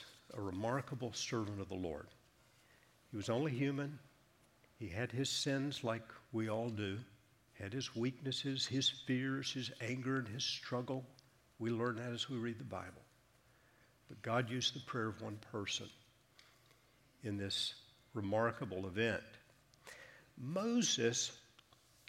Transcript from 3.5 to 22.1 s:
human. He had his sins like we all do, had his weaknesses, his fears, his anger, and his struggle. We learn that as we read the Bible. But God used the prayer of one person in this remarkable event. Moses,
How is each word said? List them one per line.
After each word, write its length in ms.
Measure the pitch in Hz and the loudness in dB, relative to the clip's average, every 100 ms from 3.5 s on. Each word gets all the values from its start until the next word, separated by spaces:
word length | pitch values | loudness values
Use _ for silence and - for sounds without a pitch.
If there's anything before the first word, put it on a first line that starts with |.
human. 480 | 123 139 139 143 147 - - - _ - _ - - | 2 2 2 -2 -6 -14 -20 -20 _ -20 _ -20 -10
He 80 | 104 | -6
had 240 | 87 123 | -2 -2
his 180 | 117 135 | 0 0
sins 540 | - - 139 139 139 | 2 2 2 2 0
like 200 | 117 113 113 - - | 0 0 -2 -16 -4
we 180 | 113 110 | 0 2
all 200 | 107 120 | 2 0
do, 280 | 107 104 101 127 - - - _ | 0 0 0 -6 -14 -20 -20 _
had 200 | - 98 | -8 -6
his 220 | 117 - 113 | -4 -4 0
weaknesses, 720 | 120 123 135 127 139 135 - | 0 0 -2 -2 0 0 2
his 240 | 127 131 | 4 4
fears, 640 | - - 127 135 135 131 | 2 2 2 4 0 0
his 200 | 135 120 - | -2 -4 -4
anger, 360 | 117 123 127 135 | -2 0 2 2
and 100 | 113 | 0
his 160 | 113 | -2
struggle. 600 | - - - 123 123 131 127 - - - _ - | -2 -2 -2 -2 0 -2 -4 -14 -20 -20 _ -2
We 100 | 110 | 0
learn 280 | 117 120 113 | 4 2 2
that 160 | 123 | -2
as 160 | 120 - | -2 -2
we 80 | 127 | 0
read 200 | 117 110 | -2 -2
the 40 | |
Bible. 400 | 123 95 90 - - - _ _ - - - - - _ - | -4 -6 -6 -12 -20 -20 _ _ -20 -20 -20 -20 -20 _ -18
But 140 | 110 | -8
God 280 | - 117 117 | 2 4 4
used 260 | 123 117 143 | 2 0 0
the 60 | |
prayer 260 | - 127 110 | -4 0 0
of 140 | 107 | -2
one 180 | 110 107 - | -6 -8 -6
person 360 | 110 101 - 110 - - _ _ - - - - - - - - - | -6 -2 -4 -6 -16 -20 _ _ -20 -20 -20 -20 -20 -20 -20 -20 -8
in 140 | 110 101 | -2 0
this 360 | 98 - - - - - - | 0 0 0 -4 -14 -20 -8
remarkable 760 | 120 98 107 113 113 113 95 95 | -2 2 4 4 2 -4 -2 -2
event. 360 | 90 113 92 - - - - - - - - - - - - | 2 2 2 -4 -16 -20 -20 -20 -20 -18 -16 -16 -20 -20 -8
Moses, 920 | 127 180 220 240 226 - 117 120 - - - - - - - - - | -2 0 4 4 6 6 4 4 0 -2 -18 -20 -20 -20 -20 -20 -20